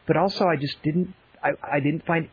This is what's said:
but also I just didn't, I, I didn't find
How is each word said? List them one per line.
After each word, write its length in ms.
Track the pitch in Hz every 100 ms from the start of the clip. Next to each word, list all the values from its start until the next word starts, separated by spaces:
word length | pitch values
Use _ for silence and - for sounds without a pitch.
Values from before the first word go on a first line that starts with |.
| -
but 80 | 156
also 300 | 190 - 190
I 100 | 156
just 260 | 139 -
didn't, 320 | 147 160 180 185 _ -
I, 60 | 147 - -
I 40 | 147
didn't 260 | 139 160 -
find 220 | 165 180